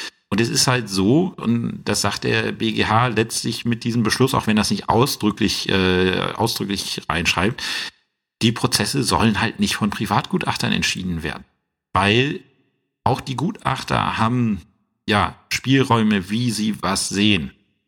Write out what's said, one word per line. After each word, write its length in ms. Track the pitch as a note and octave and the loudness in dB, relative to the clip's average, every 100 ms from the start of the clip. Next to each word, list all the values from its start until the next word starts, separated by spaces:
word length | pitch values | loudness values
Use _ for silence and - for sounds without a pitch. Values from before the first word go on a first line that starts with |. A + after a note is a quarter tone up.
| - - _ | -14 -14 _
Und 100 | G2 | -2
es 100 | A#2 | 0
ist 180 | - - | 2 2
halt 220 | B2+ A2 | 0 -2
so, 440 | F#2+ F#2+ C#3 F3+ - | 0 4 4 2 -2
und 440 | - A#2 A#2 - - | 0 0 0 -6 -4
das 160 | G#2 | -2
sagt 220 | G2+ - | 0 -2
der 280 | B2 A2+ A2 | 0 0 0
B 220 | G#2 A2 | -2 -2
G 120 | A2 F#2+ | 0 2
H 220 | A2 B2 | 4 4
letztlich 580 | G#2+ A2+ - A#2+ A2+ - | 2 0 -2 -4 -4 -2
mit 180 | A#2 | -2
diesem 200 | B2 A#2 | 0 0
Beschluss, 320 | A2 - C3 B2 | 0 2 2 2
auch 100 | - | 2
wenn 120 | G#2+ | 2
das 120 | G#2 | 2
nicht 200 | G2+ - | -2 0
ausdrücklich, 800 | G#2+ C#3 - G#2 G2 G2+ - - | 2 2 2 -2 0 0 0 0
äh, 640 | F#2+ F#2 F#2 F#2 F#2 F#2 F2 | 2 2 4 2 2 -2 -2
ausdrücklich 680 | A2+ - G2 G2+ - - - | -2 -2 -4 -4 -6 -8 -4
reinschreibt, 540 | D#2 D#2+ - F#2 C3+ - - - - _ _ _ _ | -2 0 0 0 -2 -6 -6 -8 -12 _ _ _ _
die 80 | A2+ | 0
Prozesse 520 | A2+ C3+ - G#2+ C#3 | 0 0 0 0 -2
sollen 380 | A2 F2+ A2 G2+ | 0 2 2 2
halt 180 | A2 - | -2 -2
nicht 180 | G2+ - | -2 0
von 120 | G#2+ | -2
Privatgutachtern 840 | - G#2 G#2 - F3+ - - A#2+ | -2 -2 0 0 -4 -2 -2 -2
entschieden 520 | F#2+ E2+ - F#2 E2 | 0 -2 -4 -6 -6
werden. 200 | D#2 C2 - _ _ _ _ | -6 -10 -14 _ _ _ _
Weil 500 | F#2 G2 A2 C#3 E3+ - _ _ _ _ _ | 0 2 2 2 -2 -12 _ _ _ _ _
auch 160 | - B2+ | -4 -2
die 140 | - B2 | -4 -6
Gutachter 840 | F3 - - C3 - A#1+ - - | -6 -4 -4 -4 -2 -2 -2 0
haben, 420 | A2+ B2 A#2 G2 - _ _ _ - | 0 2 0 -2 -6 _ _ _ -2
ja, 280 | G#2 F2 - _ | 0 0 -4 _
Spielräume, 800 | - - C3+ C3 A#2 G#2+ G#2 F#2 | -6 2 2 4 4 4 2 0
wie 220 | G#2+ B2 | -2 -2
sie 240 | G#2 A2 G#2 | -2 -2 -2
was 280 | E2 G2 - | -2 -2 -2
sehen. 420 | F#2+ G#2 G2 C#2 - _ _ | 0 2 2 -2 -10 _ _